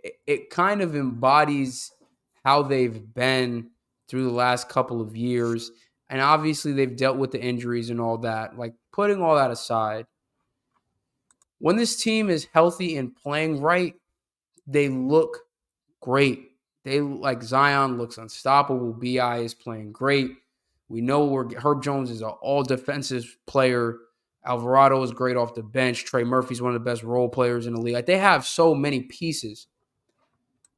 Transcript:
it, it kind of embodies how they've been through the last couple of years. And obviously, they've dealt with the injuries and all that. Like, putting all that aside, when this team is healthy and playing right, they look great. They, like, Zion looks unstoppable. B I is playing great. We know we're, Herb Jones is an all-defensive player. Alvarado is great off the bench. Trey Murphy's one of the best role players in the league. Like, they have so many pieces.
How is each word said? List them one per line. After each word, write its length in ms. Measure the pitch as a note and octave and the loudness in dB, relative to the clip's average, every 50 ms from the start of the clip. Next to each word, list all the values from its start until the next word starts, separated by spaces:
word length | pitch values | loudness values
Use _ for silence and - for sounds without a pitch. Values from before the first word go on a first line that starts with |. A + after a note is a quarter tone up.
| - | -16
it, 100 | - - _ - | -16 -16 _ -4
it 240 | - D3 C3 - - | -4 -4 -4 -4 -6
kind 320 | - - F3 G3 G#3 G#3 F#3+ | -2 0 2 2 2 0 -2
of 120 | E3+ D3+ | -2 -2
embodies 960 | C#3+ C#3 C3 A#2+ A#2 A#2+ C3 C#3 D3+ D3+ D3 D3 C#3+ C3+ B2+ B2+ - - - _ _ _ _ _ _ _ _ _ _ - | -2 -4 -4 -4 0 2 4 4 4 4 4 2 -2 -2 -4 -6 -8 -12 -14 _ _ _ _ _ _ _ _ _ _ 0
how 180 | C3 C#3 D3 C#3+ | 2 2 4 2
they've 400 | C3+ C#3 C3 B2+ A#2+ A2+ A2 G#2+ G#2+ A2 | 2 2 0 0 0 -2 -6 -14 -12 -6
been 560 | B2 B2 C3 C3 C3 B2+ B2 A#2+ A#2+ A2+ A#2 _ _ _ _ _ _ _ - | -2 0 2 2 2 0 0 -2 -6 -8 -10 _ _ _ _ _ _ _ -8
through 160 | - B2+ C3 | -4 -2 -2
the 100 | B2+ A#2+ | -2 0
last 340 | A#2+ B2 B2 B2 A#2+ - - | 0 2 2 2 0 -2 -4
couple 320 | - C#3+ B2+ - B2 A#2 | -2 -2 -2 -2 -2 -6
of 160 | A2+ G#2+ A2 | -6 -6 -6
years. 540 | A2+ A#2 B2 B2 A#2+ A#2 A#2 A#2 A2+ A#2 - - _ _ _ _ _ _ - | -6 -2 -2 0 0 0 0 -2 -4 -6 -10 -18 _ _ _ _ _ _ -8
And 100 | B2+ C3+ | -4 0
obviously, 520 | C3+ C#3+ D#3 D#3 D3+ D#3 D#3 C#3+ - D3+ C#3+ | 2 4 4 4 2 0 -2 -2 -2 -2 0
they've 220 | C3+ C3+ B2+ B2+ | 0 0 0 0
dealt 220 | A#2+ C3 C3+ C3 | 0 0 0 0
with 140 | C3+ C3+ C3 | 0 -2 -4
the 100 | - B2 A2 | -4 -4 -4
injuries 460 | B2 B2 A#2 A#2+ A#2+ A#2+ A#2+ A#2 A#2 | -4 -4 -4 -4 -4 -4 -4 -4 -4
and 140 | A#2+ A#2 A#2 | -4 -4 -2
all 160 | A#2 A#2 A#2 | -2 -2 -2
that. 400 | A#2 A#2 A2+ A2 A2 - - A#2 | -4 -4 -4 -4 -6 -8 -10 -10
Like, 160 | A#2+ A#2 A#2 _ _ _ _ | -12 -12 -12 _ _ _ _
putting 300 | - G3+ G#3 G3+ G3 F3+ | -2 0 0 2 2 4
all 140 | E3 D#3 | 4 4
that 140 | D3 C3+ B2+ | 4 4 2
aside, 540 | A#2+ A2+ - - B2 A2+ A2 G#2+ G#2+ A2 A#2 _ _ _ _ _ _ _ _ _ _ _ _ _ _ _ _ _ _ _ _ _ _ _ _ _ _ _ _ _ _ - | 0 -4 -4 -2 -2 0 0 0 -4 -6 -10 _ _ _ _ _ _ _ _ _ _ _ _ _ _ _ _ _ _ _ _ _ _ _ _ _ _ _ _ _ _ -4
when 180 | - D3+ F#3 | 0 2 2
this 200 | A3 A#3 A3+ - - - | 2 2 0 -2 -2 -2
team 260 | A3+ A3 A3 G#3+ G3+ | 0 0 0 2 0
is 200 | F3 D#3 C#3 - - | 0 -2 -2 0 4
healthy 440 | D#3+ E3 F3 E3+ F3 F#3 F3 D#3+ | 4 4 4 4 0 -4 -4 -2
and 180 | C#3+ C3 A#2+ - | -2 -4 -6 -8
playing 480 | _ - C#3+ C#3+ D3+ D#3 D#3+ D#3 C#3 C#3 | _ -8 -4 -2 -2 0 0 -2 0 2
right, 320 | D#3 F3 F3+ F3+ E3 - _ _ _ _ _ _ _ _ _ _ _ _ _ - | 2 2 2 0 -2 -6 _ _ _ _ _ _ _ _ _ _ _ _ _ -10
they 220 | - C3+ D3 C#3+ C#3 | -2 0 2 2 2
look 500 | C3 C3 B2+ C3 D3 D#3+ D#3+ D#3+ D#3+ - - _ _ _ _ _ _ _ _ _ _ _ | 0 -2 0 2 4 4 2 2 -2 -12 -16 _ _ _ _ _ _ _ _ _ _ _
great. 500 | - B2+ B2 C#3 C#3+ C3+ A#2+ - - - _ _ _ _ _ _ - | -6 0 2 4 4 4 2 -2 -8 -20 _ _ _ _ _ _ -8
They, 160 | C3+ C3+ C#3+ | -4 -2 -2
like, 420 | D3 C#3+ C#3 B2+ - C#3 C3 A#2 A#2+ | -2 -2 -4 -4 -4 -4 -4 -4 -4
Zion 560 | A2+ B2+ C3+ C#3 C#3+ C#3+ C#3 C3+ C3+ B2+ A#2+ | -2 0 2 4 4 4 2 2 0 0 -4
looks 200 | A#2 A#2 - - | -6 -8 -10 -14
unstoppable. 720 | A2+ G#2+ - - - C3 C3+ C#3+ C#3+ C#3 C3+ B2+ B2 A#2+ A2+ | -18 -16 -14 -6 0 2 4 4 4 2 0 -4 -4 -6 -8
B 280 | A#2 A#2+ B2 B2+ B2+ | -6 -6 -4 -2 0
I 180 | B2 B2 A#2+ A#2+ | 0 0 -2 -4
is 160 | A#2 A#2 A#2 | -6 -8 -10
playing 380 | _ - - A#2 A2 G#2+ G#2+ G#2+ | _ -14 -12 -12 -12 -12 -14 -10
great. 400 | - B2+ C3+ C#3 C#3 C3 B2+ C3 - _ _ _ _ _ _ _ _ _ - | -4 0 2 2 2 0 -2 -6 -12 _ _ _ _ _ _ _ _ _ -12
We 120 | A2 A2+ | -8 -4
know 260 | A#2 B2 C3+ D3 D3 | -2 0 2 2 2
we're, 280 | C#3+ C3+ C3 B2+ A#2 A#2 | 2 0 -2 -4 -6 -6
Herb 280 | A#2+ A#2 D3 D3 C#3+ A#2+ | -2 0 0 0 0 0
Jones 260 | D3 C#3+ C#3 C3+ B2 | -2 -2 -2 -4 -4
is 100 | A#2 A2+ | -6 -8
an 100 | A2 A2 - - - | -8 -10 -10 -8 -4
all-defensive 960 | - C#3 C#3+ C#3 D#3 D#3 D3 C3 - C#3+ C#3+ C3 - C3 B2 A#2+ A#2+ - _ _ | -2 0 0 0 0 -2 -4 -2 -4 -6 -6 -6 -6 -6 -6 -8 -10 -16 _ _
player. 500 | - - C#3 C3 B2+ B2 B2 A#2+ A#2 A#2 A#2 - _ _ _ _ _ _ _ - | -4 0 2 2 4 2 2 0 -2 -4 -6 -12 _ _ _ _ _ _ _ -6
Alvarado 560 | - B2 A#2+ A#2 A#2+ B2+ C3+ C#3 C3+ C3+ C3+ C3 | -4 -4 -4 0 2 6 8 8 8 6 4 0
is 80 | B2 A#2 | -2 -4
great 240 | - B2+ B2+ B2 | -2 -2 0 0
off 180 | B2+ A#2+ A#2 A#2 | 0 -2 -2 -4
the 80 | A#2 A2 | -10 -10
bench. 420 | G#2 A2 C3 C3 B2+ A#2+ A2+ - | -6 -2 0 0 0 0 -2 -6
Trey 200 | - - C3 A#2+ | -4 -2 0 0
Murphy's 360 | A#2+ B2+ C3 B2 B2+ C3 A#2 | 2 2 0 0 0 -4 -4
one 140 | B2 B2 A#2+ | -4 -2 -2
of 80 | A#2 A#2 | -2 -2
the 80 | B2 | -4
best 140 | A#2+ A2+ A2 | -4 -4 -4
role 240 | A2+ A#2+ B2 B2 A#2+ | -2 0 0 0 0
players 400 | B2 - B2 B2 A#2+ A#2 A2+ A#2+ | 2 2 2 2 2 -2 -2 -4
in 60 | A#2 | -4
the 60 | A#2 | -4
league. 140 | A2+ A#2 A#2+ | -2 -2 -2
Like, 120 | A#2+ A#2+ | -2 0
they 120 | D3 F3+ F#3+ | 2 2 4
have 260 | F#3+ G3+ F3+ D3+ D3 | 6 4 4 4 2
so 300 | - - - E3+ E3 D#3 | -2 0 4 4 4 4
many 280 | C#3 C#3 D3 C#3+ B2+ B2+ | 4 2 0 -2 -2 -4
pieces. 640 | C3 - - - E3 D3+ - - A2 G#2+ - - _ _ _ _ _ _ _ _ _ _ _ _ _ _ _ _ _ _ _ _ _ _ | -8 -10 -8 -6 -6 -6 -6 -8 -10 -14 -16 -20 _ _ _ _ _ _ _ _ _ _ _ _ _ _ _ _ _ _ _ _ _ _